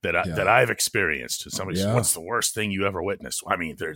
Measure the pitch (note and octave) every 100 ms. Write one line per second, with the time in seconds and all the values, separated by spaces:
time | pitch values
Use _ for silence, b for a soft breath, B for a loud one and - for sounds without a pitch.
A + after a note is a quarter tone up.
0 | F#2 E2+ E2+ D#2+ F#2+ A2+ B2+ A#2 - A2+
1 | F#2 C#2+ A#1+ - D2 - F#2+ F2+ G2 A#2+
2 | G#2+ - E2 A#2 - - G#2+ F#2+ G2 F#2
3 | F#2 F#2+ - - - F#2+ E2 - E2